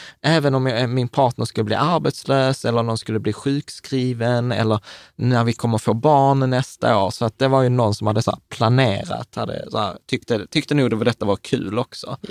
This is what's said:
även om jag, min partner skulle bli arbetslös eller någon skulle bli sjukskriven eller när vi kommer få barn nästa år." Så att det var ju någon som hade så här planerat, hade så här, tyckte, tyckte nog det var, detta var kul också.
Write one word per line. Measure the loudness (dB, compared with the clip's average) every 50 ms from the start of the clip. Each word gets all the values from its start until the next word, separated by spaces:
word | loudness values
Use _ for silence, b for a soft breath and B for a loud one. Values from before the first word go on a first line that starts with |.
| B B B _
även | 0 0 2 2 2 2 2
om | 0 0
jag, | 0 0 -2 -2 0
min | 0 -2 -2
partner | -2 0 0 0 2 0 -2 -6
skulle | -4 -2 -2 -2
bli | 0 0
arbetslös | 0 2 2 2 0 0 -2 -4 -4 -2 0 2 2 2 2 0 -2 -2
eller | 0 0 0 0
någon | 0 -2
skulle | -4 -4 -4 -4 -2
bli | -2 -2 -4
sjukskriven | -2 -2 -4 -4 -4 -4 -8 -14 -18 -10 -6 -4 -2 -2 -2 -2 -2 0 0 0 0 0 0
eller | 0 0 2 2 0 0 B B B B B B B
när | -2 0 2 2 4 2
vi | 2 0
kommer | 0 0 0 0
få | 0 0 0 0
barn | 2 4 4 6 6 6 4 4 2 2 2
nästa | 0 0 -2 -4 -6 -2 0 2 2
år." | 2 2 0
Så | -2 -2 -4
att | -4 -2 0
det | 0
var | 2 4 4
ju | 4 4
någon | 4 2 2 2 0
som | 0 0
hade | 0 0 0
så | 0 -2
här | -2 -4 -8 -12
planerat, | -4 0 2 4 4 4 4 2 0 -2 -4 -6 -8 -8 -8 -10 -8
hade | -8 -8 -6 -8 -10 -10 -6
så | -4
här, | -4 -4 -4 -6 -10 _ -6
tyckte, | -6 -6 -2 -2 -4 -2 -2
tyckte | -4 -4 -4 -2 0 2
nog | 2 2 2
det | 2
var, | 0 0
detta | 0 0 0 0
var | 0 0
kul | -2 -2 -4 -4 -4 -2 -2 -4 -4
också. | -4 -6 -10 -14 -12 -12 -12 -12 -12 -10